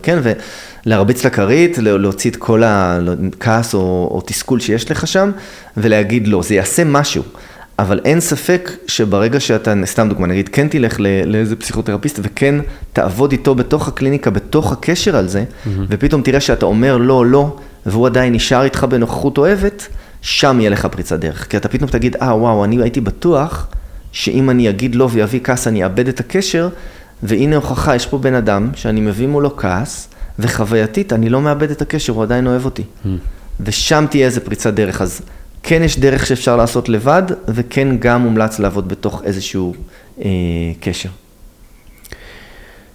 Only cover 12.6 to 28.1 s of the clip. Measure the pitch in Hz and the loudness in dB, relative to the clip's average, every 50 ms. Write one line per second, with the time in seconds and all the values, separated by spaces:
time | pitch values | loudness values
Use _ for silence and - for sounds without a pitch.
12.6 | 143 - - - - - - - - 95 90 107 135 143 135 120 - 143 135 123 | -2 -4 -8 -12 -14 -4 -2 0 0 0 2 2 2 2 2 2 2 2 2 2
13.6 | 120 - - 151 151 143 123 - 139 135 139 139 - 120 101 196 - - - 151 | 2 0 0 0 0 -4 -4 -2 0 0 0 0 0 0 0 0 -2 0 0 0
14.6 | 156 151 139 - - - 170 175 - 208 175 127 92 90 92 101 107 127 - - | 2 0 -2 -2 -2 -2 -2 0 0 0 2 2 0 0 0 -2 -4 -4 -8 -10
15.6 | - 113 101 98 98 95 104 - - 139 156 147 120 131 123 143 139 - 127 - | -8 -6 -4 -4 -2 -2 -2 0 2 2 2 2 2 2 2 2 2 0 0 2
16.6 | 107 87 104 107 120 139 135 120 120 127 135 127 120 123 127 139 143 151 147 - | 2 2 2 4 4 4 4 4 4 4 4 4 4 6 4 4 2 0 -2 -8
17.6 | - - - - - - 95 113 120 127 117 127 127 127 120 107 - - 135 123 | -14 -20 -20 -8 -6 -2 0 2 2 2 2 2 2 2 2 0 0 2 2 2
18.6 | 135 135 135 - 143 127 131 123 117 110 - - - 139 135 139 139 175 208 196 | 2 2 0 0 0 0 2 0 0 0 -2 -2 -2 0 2 2 2 2 2 2
19.6 | 196 202 202 - - - - - - - - - - - - - - 143 131 123 | 0 -2 -4 -6 -12 -14 -14 -14 -14 -16 -20 -14 -8 -6 -2 2 2 4 4 4
20.6 | 110 104 101 101 - 92 - 92 87 - 85 80 85 80 76 - - - - 104 | 4 2 2 0 -2 -4 -4 -6 -4 -4 -4 -2 -2 -4 -4 -6 -6 -4 -2 -2
21.6 | - - - 131 147 135 135 117 113 127 - - - 131 117 110 113 120 110 104 | -2 -2 -2 -2 0 0 0 0 0 0 0 0 0 0 2 2 2 2 2 2
22.6 | 101 104 113 123 113 117 117 139 117 98 95 - - 170 170 131 147 165 - - | 2 2 2 2 0 0 0 -2 -2 -4 -4 -2 0 2 2 2 0 -2 -4 -8
23.6 | - - - - - - - - - - - - - - - 131 131 135 123 123 | -8 -8 -8 -10 -10 -12 -16 -18 -18 -14 -10 -6 -4 -2 0 2 2 2 2 2
24.6 | 120 110 98 98 120 131 117 120 131 127 117 113 104 107 120 127 127 - 127 123 | 2 2 0 0 -2 0 2 2 2 2 2 0 0 0 0 -2 -2 -2 -2 0
25.6 | - 120 110 104 90 95 95 113 123 131 127 - 117 - - 185 196 - - 170 | 0 0 0 0 0 0 0 0 0 0 -2 -4 -6 -4 -2 -2 -2 0 -2 -2
26.6 | 170 180 180 - - - - - - - - - - 101 113 101 131 147 151 147 | -2 -2 -4 -8 -14 -16 -16 -18 -20 -20 -12 -10 -4 -2 0 2 2 2 2 2
27.6 | 135 - 127 123 - 160 131 120 - - | 0 -2 -4 -2 0 2 0 0 0 -2